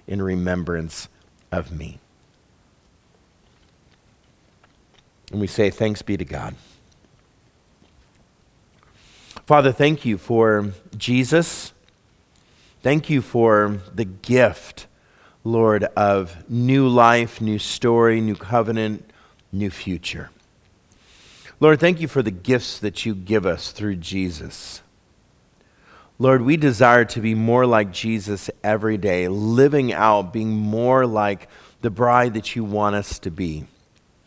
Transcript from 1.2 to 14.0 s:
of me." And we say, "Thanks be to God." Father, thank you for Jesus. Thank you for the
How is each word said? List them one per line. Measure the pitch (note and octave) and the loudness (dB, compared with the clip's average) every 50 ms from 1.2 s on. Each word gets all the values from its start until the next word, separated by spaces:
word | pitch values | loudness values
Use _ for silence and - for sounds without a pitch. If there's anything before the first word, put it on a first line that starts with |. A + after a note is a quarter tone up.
| _ _ _ _ _ _ | _ _ _ _ _ _
of | F#2 F2 D#2+ - | -6 -6 -6 -8
me." | E2+ D2 D#2 - - - _ _ _ _ _ _ _ _ _ _ _ _ _ _ _ _ _ _ _ _ _ _ _ _ _ _ _ _ _ _ _ _ _ _ _ _ _ _ _ _ _ _ _ _ _ _ _ _ _ _ _ _ _ _ _ _ _ _ _ _ _ _ _ _ _ - | -12 -14 -14 -14 -18 -20 _ _ _ _ _ _ _ _ _ _ _ _ _ _ _ _ _ _ _ _ _ _ _ _ _ _ _ _ _ _ _ _ _ _ _ _ _ _ _ _ _ _ _ _ _ _ _ _ _ _ _ _ _ _ _ _ _ _ _ _ _ _ _ _ _ -10
And | - G#2 | -8 -6
we | G2+ F#2 | -6 -4
say, | - - G#2 G2 | 0 0 0 0
"Thanks | - - A2 G#2+ G#2 - | 0 0 -2 -2 -2 -4
be | - - G2+ - | -6 -6 -6 -6
to | F2 | -6
God." | - D#2 D2 - - - - _ _ _ _ _ _ _ _ _ _ _ _ _ _ _ _ _ _ _ _ _ _ _ _ _ _ _ _ _ _ _ _ _ _ _ _ _ _ _ _ _ _ _ _ _ _ _ _ _ _ _ - - - - - - - | -8 -10 -10 -10 -12 -14 -16 _ _ _ _ _ _ _ _ _ _ _ _ _ _ _ _ _ _ _ _ _ _ _ _ _ _ _ _ _ _ _ _ _ _ _ _ _ _ _ _ _ _ _ _ _ _ _ _ _ _ _ -20 -20 -20 -20 -20 0 4
Father, | D3+ D3 C3+ C3+ | 4 4 6 4
thank | A#2 - C#3+ D3+ D#3 - - | 2 2 2 2 2 0 -2
you | A#2+ G#2 F#2 | -4 -4 -4
for | - - A#2+ A2+ A2+ A2 G#2+ G#2 G#2 G2+ F#2+ - _ - A2 G#2+ | -4 -2 0 2 4 4 2 2 0 -4 -8 -12 _ -18 -14 -10
Jesus. | - A#2 B2 B2+ C3 A#2+ D#3 E3+ E3 - - - - - - _ _ _ _ _ _ _ _ _ _ _ _ _ _ _ _ _ _ _ _ _ | -4 -2 0 0 0 2 2 2 2 0 -6 -10 -12 -16 -20 _ _ _ _ _ _ _ _ _ _ _ _ _ _ _ _ _ _ _ _ _
Thank | - B2+ D3 D#3 D3 - | -2 0 0 0 0 0
you | D3+ C3 | -2 -2
for | A2 - - A#2+ A#2 A2+ G#2+ G#2 G#2 G#2 G#2 G2 F#2 - - | -2 -2 0 2 4 6 6 4 4 2 -2 -6 -10 -10 -8
the | - | -8